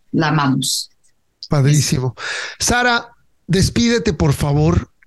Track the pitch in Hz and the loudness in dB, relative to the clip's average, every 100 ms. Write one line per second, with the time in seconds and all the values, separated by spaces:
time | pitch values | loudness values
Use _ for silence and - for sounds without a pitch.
0 | _ - 156 151 139 135 139 - - _ | _ -2 0 0 0 0 -2 -6 -8 _
1 | _ _ _ _ - 151 135 147 - 143 | _ _ _ _ -2 0 4 2 2 -2
2 | 127 - - - - - - 240 247 240 | -4 -6 -10 -10 -10 -6 -2 0 2 0
3 | 240 - _ _ - 185 - - 233 233 | -4 -20 _ _ -2 0 2 2 0 2
4 | 226 147 160 131 147 143 156 170 - _ | 0 0 0 0 0 2 2 2 -2 _